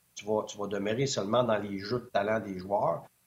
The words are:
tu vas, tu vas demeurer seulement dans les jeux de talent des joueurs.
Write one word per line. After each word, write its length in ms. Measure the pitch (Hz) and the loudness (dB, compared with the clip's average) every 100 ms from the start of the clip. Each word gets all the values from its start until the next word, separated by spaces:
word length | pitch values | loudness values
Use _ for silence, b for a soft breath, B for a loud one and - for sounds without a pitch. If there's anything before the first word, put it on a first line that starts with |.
| _ | _
tu 100 | - | -12
vas, 200 | 101 107 | 0 0
tu 120 | 107 101 | 0 -4
vas 120 | 101 | -4
demeurer 380 | 98 98 113 135 | -2 0 0 0
seulement 380 | - 101 117 | 0 2 2
dans 140 | 123 107 | 4 2
les 200 | 101 98 | 0 -6
jeux 200 | 98 120 | -2 -4
de 120 | - | 0
talent 300 | 101 101 110 | 0 2 0
des 180 | 104 92 | -2 -6
joueurs. 460 | 92 101 143 165 - _ | 0 0 2 0 -4 _